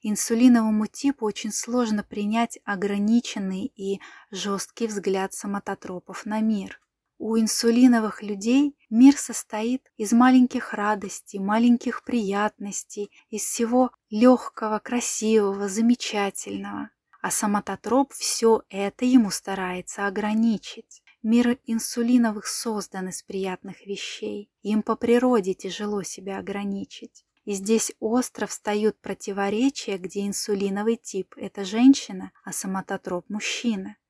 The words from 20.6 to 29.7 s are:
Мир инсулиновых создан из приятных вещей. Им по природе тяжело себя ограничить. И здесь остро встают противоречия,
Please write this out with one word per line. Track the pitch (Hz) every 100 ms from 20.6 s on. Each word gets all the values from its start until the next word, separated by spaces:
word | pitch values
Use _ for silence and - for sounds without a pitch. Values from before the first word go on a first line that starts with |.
| - - _ - _ _
Мир | 220 233 247 247 -
инсулиновых | 226 - 240 233 247 233 208 -
создан | - 233 214 - 190 185
из | -
приятных | _ 196 190 185 196 180 196
вещей. | 196 - - 214 208 202 _
Им | 196 214
по | - 226
природе | 233 240 254 240 190 185
тяжело | 196 175 208 208
себя | 185 - 190 196
ограничить. | 185 202 202 196 196 - - _ _ _ -
И |
здесь | 196 196 226 - -
остро | 214 240 240 - 208
встают | - - 208 214 -
противоречия, | - 190 - 196 196 214 262